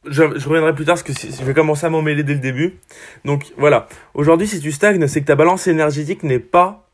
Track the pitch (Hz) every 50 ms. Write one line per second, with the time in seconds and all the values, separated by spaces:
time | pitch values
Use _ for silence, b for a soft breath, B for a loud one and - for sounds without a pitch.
0 | _ - 143 143 160 151 117 139 139 143 156 165 156 160 156 143 156 151 175 170
1 | - - 135 - - 156 135 131 131 131 135 156 156 156 151 143 165 160 160 160
2 | 156 151 147 143 151 143 147 143 127 135 127 127 160 185 - - B B B B
3 | B B B B B 139 143 139 - - - - 135 151 135 110 - B B B
4 | B B B - 147 151 165 165 202 208 214 170 143 151 147 - 202 208 202 180
5 | 156 135 - 156 143 - 143 135 156 175 185 185 - 190 165 160 156 151 143 147
6 | 151 147 196 - - 147 127 123 - - - 175 180 190 208 208 _ _